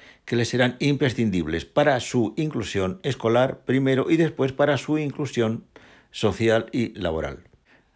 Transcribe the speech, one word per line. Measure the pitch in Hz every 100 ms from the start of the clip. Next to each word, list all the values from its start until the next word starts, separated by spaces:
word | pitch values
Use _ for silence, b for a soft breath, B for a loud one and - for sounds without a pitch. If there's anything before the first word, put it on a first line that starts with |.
| B B
que | - 120
les | 113
serán | 123 123 123
imprescindibles | 143 139 143 117 113 92 76 82
para | - - 147 127
su | - 123 113 -
inclusión | 156 135 98 98 92 92
escolar | 143 123 113 120 131 131
primero | - 131 135 131 -
y | 165
después | 160 147 135
para | 135 147 135
su | - 151
inclusión | 147 - 143 - 113 113 - B B B B
social | - 107 90 113 113 113
y | 135 113 -
laboral. | 87 80 76 69 - _ b b b